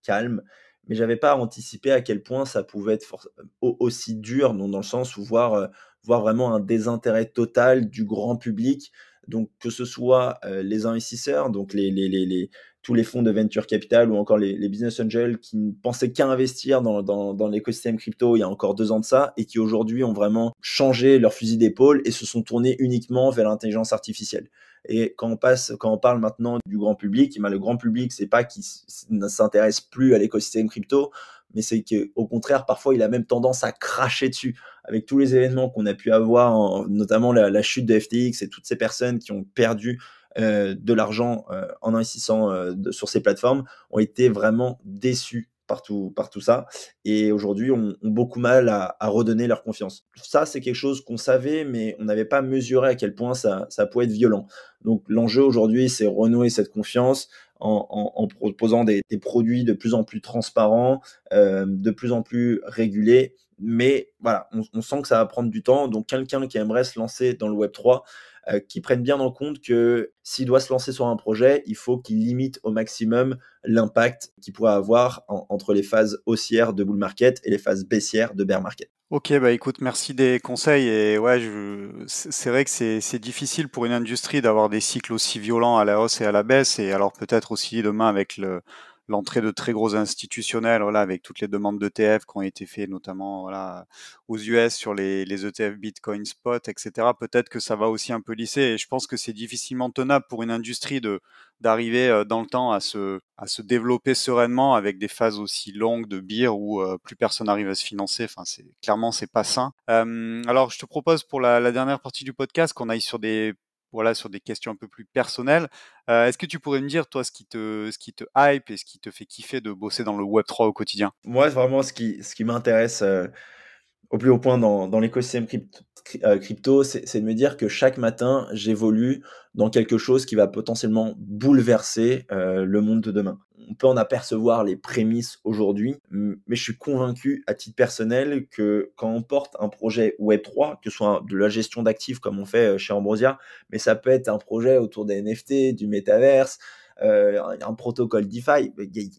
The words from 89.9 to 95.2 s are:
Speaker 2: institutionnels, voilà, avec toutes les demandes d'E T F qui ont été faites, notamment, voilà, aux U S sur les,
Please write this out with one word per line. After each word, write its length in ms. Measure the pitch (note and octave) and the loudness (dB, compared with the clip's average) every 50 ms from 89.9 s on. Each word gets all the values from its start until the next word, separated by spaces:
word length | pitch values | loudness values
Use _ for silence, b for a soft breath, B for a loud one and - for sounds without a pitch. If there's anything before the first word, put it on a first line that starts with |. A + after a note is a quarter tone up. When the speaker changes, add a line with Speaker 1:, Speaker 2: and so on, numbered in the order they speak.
| G#2 | 0
Speaker 2:
institutionnels, 880 | G#2+ G#2+ F#2 - - - G2 - A#2+ A2 - - A2+ A2+ A2+ A#2 A2 | 0 -2 -4 -6 -10 -10 -12 -10 -10 -8 -6 -4 -2 0 2 2 2
voilà, 200 | G#2 G#2 G#2 G#2+ | 2 2 2 0
avec 200 | G#2 F#2 F#2 F2+ | 0 0 -2 -6
toutes 160 | - - - - | -10 -12 -12 -8
les 80 | G#2+ | -8
demandes 320 | G2+ G#2 G2+ G#2 G2+ G#2 G2+ | -4 -4 -4 -4 -4 -4 -4
d'E 100 | G2+ G2+ | -4 -4
T 300 | - - A2 G#2+ G#2+ G#2+ | 0 2 2 2 2 2
F 60 | - | -2
qui 120 | _ - | _ -10
ont 60 | G#2 | -8
été 240 | G2 F#2+ - - G2 | -8 -8 -8 -12 -16
faites, 240 | - - - G2+ F#2+ | -14 -12 -10 -10 -10
notamment, 520 | F#2+ F#2 - F#2+ F#2 F#2+ G2 G2 G2 F#2+ | -10 -12 -14 -14 -14 -12 -10 -10 -10 -10
voilà, 440 | F#2 F#2+ G2 F#2+ F#2+ F#2 F2+ F#2 F#2 _ B B B B B B B | -10 -10 -10 -10 -10 -12 -12 -16 -18 _ B B B B B B B
aux 120 | - A2+ G#2+ | -10 -10 -8
U 180 | G#2+ A2 A#2 | -2 2 4
S 180 | A#2 A#2 A#2 A2+ | 4 4 4 2
sur 180 | - - A2+ | -2 -6 -6
les, 320 | G2+ G2+ G2 F#2+ G2 G2 | -4 -2 -2 -2 -2 -4